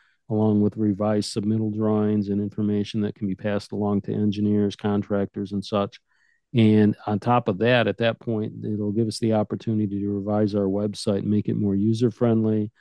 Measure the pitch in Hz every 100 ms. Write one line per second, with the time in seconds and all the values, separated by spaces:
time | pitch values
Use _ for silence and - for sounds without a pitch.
0 | _ _ - 107 107 104 104 113 107 98
1 | 104 107 - 113 101 110 110 104 107 107
2 | 104 107 101 101 104 - 104 104 101 110
3 | 104 - 98 92 107 101 - 101 101 101
4 | 107 107 104 101 104 104 101 - 107 101
5 | 95 101 98 104 98 101 - 101 101 -
6 | _ _ _ _ _ 117 110 107 107 -
7 | 104 101 120 123 113 92 113 123 104 98
8 | 117 113 - 107 113 113 110 104 104 104
9 | 110 - 113 107 104 107 - 110 104 101
10 | 101 101 101 104 107 104 98 101 107 98
11 | 113 98 104 104 113 110 104 98 107 113
12 | 120 - 120 113 110 107 107 -